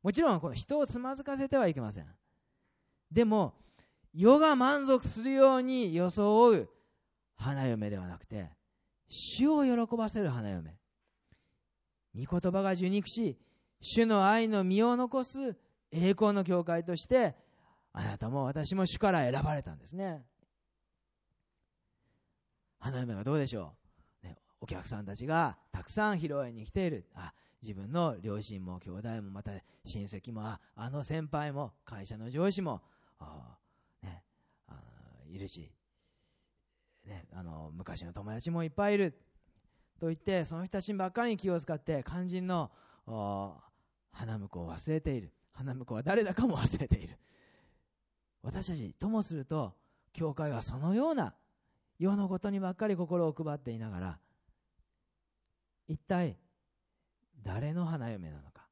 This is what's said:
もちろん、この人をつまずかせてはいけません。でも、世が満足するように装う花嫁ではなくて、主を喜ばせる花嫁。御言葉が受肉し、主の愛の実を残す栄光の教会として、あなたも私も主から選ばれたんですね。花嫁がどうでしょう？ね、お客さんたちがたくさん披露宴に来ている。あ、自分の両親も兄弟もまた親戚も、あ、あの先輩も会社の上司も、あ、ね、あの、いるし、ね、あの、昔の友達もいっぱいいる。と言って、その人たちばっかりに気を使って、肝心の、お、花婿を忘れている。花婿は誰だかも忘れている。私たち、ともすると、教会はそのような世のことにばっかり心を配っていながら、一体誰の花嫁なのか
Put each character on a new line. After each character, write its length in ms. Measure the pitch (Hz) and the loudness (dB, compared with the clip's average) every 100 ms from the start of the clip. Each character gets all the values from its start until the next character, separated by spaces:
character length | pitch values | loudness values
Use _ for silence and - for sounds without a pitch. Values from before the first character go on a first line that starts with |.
も 80 | 185 | 2
ち 100 | 202 | 4
ろ 140 | 320 180 | 4 4
ん、 60 | |
こ 80 | 147 | 0
の 60 | 123 | -6
人 220 | - 294 | -2 0
を 80 | 277 | 0
つ 140 | 240 | -2
ま 160 | 254 269 | -6 -6
ず 80 | |
か 140 | 277 269 | -6 -4
せ 100 | 269 | 0
て 100 | 269 | 4
は 120 | 196 | 4
い 40 | |
け 60 | 135 | 2
ま 140 | 110 | -4
せ 80 | 101 | -8
ん。 140 | 78 - _ _ _ _ _ _ _ _ _ | -14 -20 _ _ _ _ _ _ _ _ _
で 120 | 165 | 4
も、 320 | 233 214 165 - _ _ _ _ _ 160 | 6 4 2 -4 _ _ _ _ _ 6
世 220 | 208 285 | 10 10
が 160 | 311 269 | 10 6
満 320 | 254 285 269 | 4 2 4
足 180 | 262 - | 4 2
す 160 | 220 | -4
る 100 | 247 | 0
よ 240 | 269 269 262 | 8 8 8
う 40 | |
に 320 | 254 254 208 | 2 0 2
装 580 | 160 180 208 202 214 240 | 2 2 2 4 8 8
う 180 | 196 107 _ _ _ _ _ _ - | 8 2 _ _ _ _ _ _ -6
花 320 | 117 139 131 | -4 0 0
嫁 220 | 113 104 | 0 -2
で 80 | 101 | -4
は 100 | 90 | -8
な 100 | 90 | -12
く 80 | - | -12
て、 240 | 107 82 - _ _ _ _ _ | -12 -12 -16 _ _ _ _ _
主 400 | - - - 277 | -10 -8 2 4
を 160 | 302 269 | 6 4
喜 320 | 240 226 233 | 2 0 0
ば 100 | 220 | -2
せ 160 | 208 | 0
る 60 | 185 | 0
花 220 | 123 107 | 0 -2
嫁。 260 | 90 80 85 _ _ _ _ _ _ _ _ _ _ _ _ _ 110 | -4 -6 -16 _ _ _ _ _ _ _ _ _ _ _ _ _ -10
御 240 | 131 175 | -2 0
言 120 | 180 | 2
葉 100 | 190 | 2
が 100 | 196 | 0
受 180 | 180 185 | 2 2
肉 200 | 202 - | 0 -2
し、 280 | 226 214 120 _ _ _ _ | -2 -4 -4 _ _ _ _
主 240 | - 226 226 | 0 4 6
の 240 | 208 196 | 6 8
愛 180 | 226 226 | 6 4
の 160 | 208 | 2
実 200 | 185 196 | 4 4
を 120 | 233 247 | 4 4
残 300 | 247 269 254 | 0 0 -2
す 320 | 269 262 185 _ _ _ | -4 -6 -6 _ _ _
栄 180 | 165 185 | 2 4
光 180 | 196 214 | 6 4
の 140 | 202 180 | 4 2
教 180 | 180 | 2
会 220 | 165 170 170 | 2 -2 -2
と 100 | 170 | -6
し 120 | - | 2
て、 280 | 254 208 - _ _ _ _ _ | 4 4 -2 _ _ _ _ _
あ 140 | 98 107 | -6 -6
な 120 | 104 | -4
た 120 | 110 | -4
も 160 | 139 131 | -2 -2
私 280 | 143 147 | -2 -2
も 120 | 190 185 | 0 0
主 140 | - | 2
か 120 | 208 | 2
ら 180 | 170 123 | 4 2
選 140 | 135 | 0
ば 100 | 147 | 0
れ 100 | 151 | -2
た 100 | - | -6
ん 60 | 151 | -16
で 80 | - | -14
す 100 | 175 | -8
ね。 280 | 196 151 120 _ _ _ _ _ _ _ _ _ _ _ _ _ _ _ _ _ _ _ _ _ _ _ _ _ | -6 -8 -14 _ _ _ _ _ _ _ _ _ _ _ _ _ _ _ _ _ _ _ _ _ _ _ _ _
花 220 | 131 127 | -6 -4
嫁 140 | 123 101 | -4 -4
が 100 | 113 | 0
ど 80 | |
う 40 | 151 | 0
で 100 | 135 | 0
し 100 | 113 | -4
ょ 180 | 80 - _ _ _ _ | -10 -16 _ _ _ _
う？ 40 | 92 | -20
ね、 100 | - _ _ | -20 _ _
お 40 | - | -10
客 220 | 95 - | -10 -8
さ 140 | 107 | -10
ん 40 | 101 | -10
た 120 | 101 | -8
ち 80 | 131 | -2
が 300 | 160 151 - _ | 0 0 -4 _
た 100 | - | -12
く 80 | - | -6
さ 220 | 214 214 | -2 0
ん 40 | 190 | 0
披 100 | 156 | -2
露 100 | 143 | -2
宴 140 | 123 | -4
に 120 | 117 110 | -8 -6
来 60 | |
て 160 | 196 180 | -2 -2
い 20 | |
る。 200 | 123 - - | -2 -10 -18
あ、 180 | 87 _ _ _ | -18 _ _ _
自 120 | 110 | -12
分 180 | 98 101 | -10 -4
の 260 | 165 165 104 | 0 0 -2
両 200 | 107 104 | -6 -6
親 220 | 110 98 | -6 -10
も 160 | 90 90 | -10 -10
兄 120 | 95 | -12
弟 300 | 92 113 113 | -10 -8 -8
も 100 | 101 | -10
ま 120 | 98 | -12
た 80 | 104 98 _ _ - | -12 -14 _ _ -12
親 200 | 107 101 | -10 -10
戚 260 | 98 123 | -12 -12
も、 160 | 110 107 | -10 -8
あ、 140 | 107 _ - | -10 _ -12
あ 140 | 117 | -8
の 140 | 143 | -8
先 240 | 139 160 151 | -6 -6 -4
輩 240 | 151 147 | -4 -4
も 220 | 139 131 _ | -6 -8 _
会 220 | - 110 95 | -16 -14 -12
社 120 | 107 | -12
の 120 | 117 | -8
上 200 | 135 190 | 0 0
司 120 | 190 | 0
も、 200 | 170 104 _ _ _ _ | -4 -6 _ _ _ _
あ、 380 | 76 73 - - _ _ _ _ | -20 -18 -20 -20 _ _ _ _
ね、 200 | 95 87 _ _ _ _ _ | -16 -16 _ _ _ _ _
あ 60 | |
の、 80 | 67 - - - - 71 | -20 -20 -20 -20 -20 -16
い 60 | 95 | -14
る 80 | 95 | -12
し、 240 | 87 73 _ _ _ _ _ _ _ _ _ _ _ _ _ - | -14 -18 _ _ _ _ _ _ _ _ _ _ _ _ _ -20
ね、 200 | 95 80 | -18 -16
あ 100 | 90 | -14
の、 300 | 85 78 78 | -12 -12 -12
昔 300 | 80 - - | -14 -12 -12
の 100 | 85 | -12
友 160 | 90 101 | -12 -10
達 200 | 110 165 | -8 -4
も 120 | 170 | -2
い 40 | 165 | -2
っ 20 | |
ぱ 200 | - 202 | 0 2
い 40 | 202 | 4
い 20 | |
る。 160 | 185 - _ _ _ _ _ _ _ _ | 2 -2 _ _ _ _ _ _ _ _
と 80 | 165 | -4
言 80 | 160 | -2
っ 40 | |
て、 240 | - 185 | 0 0
そ 140 | 160 165 | 0 -6
の 80 | 185 | -4
人 80 | |
た 80 | 196 | -6
ち 120 | 185 | -4
ば 140 | 202 185 | -2 -2
っ 40 | |
か 120 | 233 240 | 0 -2
り 60 | |
に 60 | 208 | 0
気 120 | 190 | 0
を 100 | 170 | 0
使 140 | 143 | -2
っ 60 | 151 | -6
て、 240 | - 143 - | -2 -4 -4
肝 240 | 170 180 | -4 -4
心 160 | 180 185 | -4 -2
の、 240 | 180 151 _ _ _ - | -2 -2 _ _ _ -10
お、 480 | 110 101 98 98 80 - _ _ _ _ | -4 -2 -2 -6 -10 -20 _ _ _ _
花 260 | - 117 110 | -12 -8 -8
婿 220 | 98 90 | -8 -10
を 100 | 82 | -10
忘 220 | 80 - | -8 -4
れ 80 | 156 | -2
て 160 | 156 131 | -2 -4
い 60 | |
る。 100 | 87 _ _ | -8 _ _
花 200 | - 127 | -12 -8
婿 200 | 127 123 | -8 -6
は 100 | 110 | -6
誰 200 | 139 208 | 2 2
だ 120 | 202 180 | 2 0
か 100 | 240 | 0
も 120 | 139 | 2
忘 220 | 110 - | 0 -2
れ 80 | 135 | 0
て 100 | 101 | 0
い 100 | - | -2
る。 100 | - _ _ _ _ _ _ _ _ _ _ _ _ | -18 _ _ _ _ _ _ _ _ _ _ _ _
私 240 | - 190 185 | -10 -8 -6
た 80 | 160 | -6
ち、 180 | 101 - | -8 -6
と 100 | 202 | -2
も 140 | 220 | -2
す 100 | - | -2
る 120 | 160 127 | -6 -4
と、 280 | 156 110 - _ _ _ | -4 -4 -8 _ _ _
教 220 | - 160 | -6 -4
会 180 | 143 151 | -2 -4
は 100 | 117 | -4
そ 160 | - 123 | -6 -4
の 160 | 160 | 0
よ 180 | 208 311 | 2 2
う 40 | 285 | 0
な 180 | 139 - _ _ _ _ _ _ | -2 -6 _ _ _ _ _ _
世 180 | 180 202 | 0 2
の 120 | 190 | 0
こ 120 | 185 | -2
と 100 | 208 | -2
に 100 | 196 | -2
ば 120 | 185 | -4
っ 40 | 185 | -2
か 120 | 214 | 0
り 80 | 180 | 0
心 320 | 170 175 165 | 0 0 0
を 60 | |
配 220 | 151 156 147 | -2 -6 -6
っ 20 | |
て 140 | 127 | -6
い 80 | 113 | -8
な 100 | 110 | -6
が 100 | 90 | -6
ら、 200 | 92 78 _ _ _ _ _ _ _ _ _ _ _ _ _ _ _ _ - | -8 -10 _ _ _ _ _ _ _ _ _ _ _ _ _ _ _ _ -10
一 100 | 156 | -10
体 400 | - 180 165 90 _ _ _ _ _ _ _ _ _ 131 | -2 -2 0 -4 _ _ _ _ _ _ _ _ _ -12
誰 300 | 101 98 147 | -6 -4 -4
の 120 | 170 165 | -2 -2
花 260 | 160 117 | -2 -6
嫁 180 | 104 80 | -8 -10
な 120 | 73 | -14
の 100 | 71 | -18
か 160 | - _ | -20 _